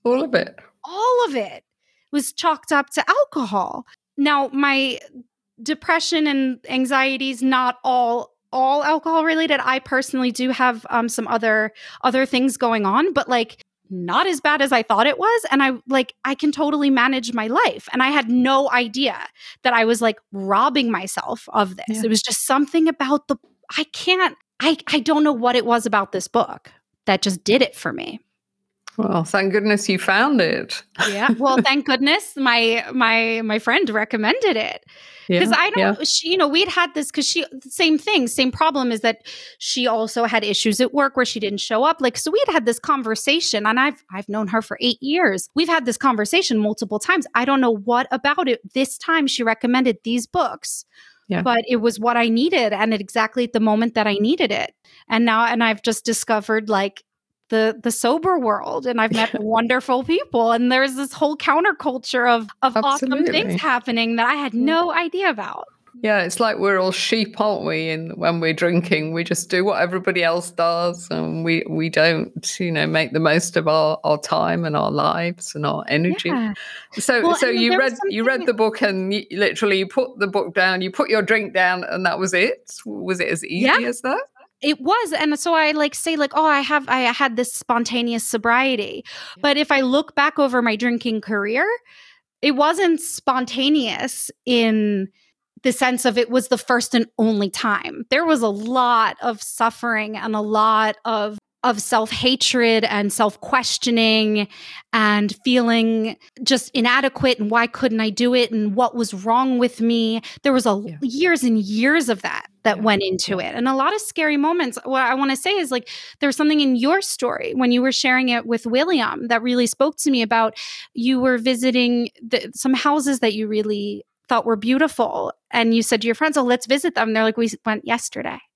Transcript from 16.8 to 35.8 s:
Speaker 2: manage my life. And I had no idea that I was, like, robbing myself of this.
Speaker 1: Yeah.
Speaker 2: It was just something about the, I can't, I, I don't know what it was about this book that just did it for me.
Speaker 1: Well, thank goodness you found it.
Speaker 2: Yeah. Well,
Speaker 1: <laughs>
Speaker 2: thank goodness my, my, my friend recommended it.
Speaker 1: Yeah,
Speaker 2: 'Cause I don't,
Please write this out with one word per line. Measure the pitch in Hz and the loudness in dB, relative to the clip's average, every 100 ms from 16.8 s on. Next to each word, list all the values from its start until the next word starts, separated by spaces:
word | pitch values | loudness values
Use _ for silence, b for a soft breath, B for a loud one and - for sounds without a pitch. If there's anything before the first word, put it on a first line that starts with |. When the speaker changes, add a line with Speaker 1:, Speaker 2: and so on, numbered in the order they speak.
| 285 | 2
Speaker 2:
manage | 262 247 262 226 | 4 2 0 -2
my | 233 220 | -4 -2
life. | 311 480 - - | 0 0 -2 -6
And | 247 | -2
I | 262 | 0
had | 294 226 | 2 2
no | 247 254 269 277 | 2 4 2 2
idea | 247 233 233 277 180 - B B B | 0 -2 -2 -4 -4 -10 B B B
that | 254 | 0
I | 233 226 | 2 2
was, | 226 | 2
like, | 226 220 _ | 0 -2 _
robbing | 196 190 208 269 277 240 | -8 0 2 2 2 0
myself | 220 196 - - 233 - | -2 -4 -6 -6 -8 -4
of | 220 196 190 | -2 -2 -4
this. | - | -6
Speaker 1:
Yeah. | 220 | -4
Speaker 2:
It | 226 | 0
was | 220 | 0
just | - 226 - | 0 -2 2
something | 277 285 330 320 | 2 2 2 2
about | - 262 285 - | 0 0 -2 -2
the, | 269 _ _ - - | -8 _ _ -10 -6
I | 311 | -6
can't, | - 359 370 359 - _ - | -4 0 0 0 -4 _ -2
I, | 294 320 - | 0 0 -2
I | 302 | -2
don't | 302 302 | 2 2
know | 302 | 2
what | 247 247 247 | 2 0 2
it | 233 | 2
was | 240 226 | 0 2
about | 208 196 | 0 -2
this | 190 - | -4 -2
book | 233 - - - _ _ _ - | 0 -2 -4 -18 _ _ _ -2
that | 190 | 0
just | 208 185 | 0 -2
did | - 247 | 0 2
it | 247 - | 2 -2
for | 151 | -8
me. | - - - - _ _ _ _ _ - - | -8 -10 -14 -18 _ _ _ _ _ -10 -4
Speaker 1:
Well, | 208 180 | -2 0
thank | 165 196 196 | 0 0 2
goodness | 202 208 208 202 | 2 2 2 0
you | 185 | 0
found | - 196 269 262 | 2 2 4 4
it. | 160 - - - - - - | 2 0 -4 -12 -12 -4 -2
Speaker 2:
Yeah. | 202 254 226 | 0 0 2
Well, | 269 262 | 2 2
Speaker 1:
<laughs> | |
Speaker 2:
thank | 277 285 294 | 2 0 0
goodness | 262 277 381 - - | 0 2 0 -2 -2
my, | 269 233 226 233 - | 0 2 2 0 -2
my, | 254 226 226 226 226 | 0 2 2 0 -2
my | 220 214 | -2 -2
friend | 226 285 285 | 0 0 0
recommended | 214 220 220 214 494 440 226 | 0 -2 -2 0 0 0 0
it. | 214 - - B B B B | -2 -8 -14 B B B B
Speaker 1:
Yeah, | 180 | 2
Speaker 2:
'Cause | 220 294 | 4 2
I | 370 | 2
don't, | - | 2